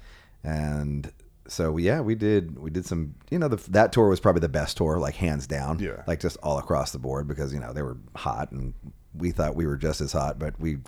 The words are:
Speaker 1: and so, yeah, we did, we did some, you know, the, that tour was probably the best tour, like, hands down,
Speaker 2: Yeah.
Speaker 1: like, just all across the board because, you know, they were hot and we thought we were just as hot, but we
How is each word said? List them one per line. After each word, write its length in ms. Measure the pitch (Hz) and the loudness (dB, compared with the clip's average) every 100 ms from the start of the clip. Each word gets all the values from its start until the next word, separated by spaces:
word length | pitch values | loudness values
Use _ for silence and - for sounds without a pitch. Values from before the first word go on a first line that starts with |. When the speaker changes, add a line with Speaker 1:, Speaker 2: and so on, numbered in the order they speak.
| - - - - | -20 -20 -20 -12
Speaker 1:
and 680 | 71 78 76 73 73 71 71 - - _ - | -6 -2 -2 -2 -2 -4 -6 -12 -20 _ -12
so, 300 | - 80 78 | -2 0 2
yeah, 240 | 87 147 | 2 2
we 140 | 113 | 0
did, 440 | 113 107 104 82 65 | 0 4 2 2 -6
we 120 | 78 | -6
did 160 | 82 90 | -4 -2
some, 280 | 87 76 - - | -2 -4 -8 -6
you 80 | 165 | -2
know, 100 | 156 | 0
the, 80 | 110 - | 0 2
that 220 | 95 110 | 6 6
tour 160 | 123 107 | 8 6
was 100 | 92 | 6
probably 220 | 107 85 | 6 6
the 80 | 80 | 4
best 300 | 71 73 - | 2 -2 0
tour, 200 | 80 80 | 2 2
like, 160 | 71 - | 0 0
hands 300 | 87 73 65 | 0 0 -2
down, 320 | 71 69 82 | -4 -2 -2
Speaker 2:
Yeah. 240 | 98 50 - | -4 -6 -4
Speaker 1:
like, 120 | 82 | -2
just 180 | 87 - | -2 -4
all 160 | 76 71 | -2 -2
across 340 | 71 76 67 | 0 0 0
the 60 | 69 | -4
board 300 | 64 67 73 | -4 -4 -4
because, 240 | 71 71 | -4 -4
you 80 | 69 | -4
know, 120 | 60 | -6
they 80 | 65 | -6
were 160 | 69 62 - - | -6 -8 -12 -6
hot 340 | - 55 76 | -4 -4 -4
and 220 | 69 64 - - - - | -6 -6 -8 -12 -18 -16
we 160 | - 87 | -4 -2
thought 240 | 82 78 | 0 0
we 120 | 73 80 | 2 0
were 100 | 71 | 0
just 240 | 78 76 | 0 0
as 120 | 71 | -2
hot, 260 | 80 71 73 | 0 -2 -2
but 200 | 76 - | -4 -4
we 180 | 80 73 | -4 -4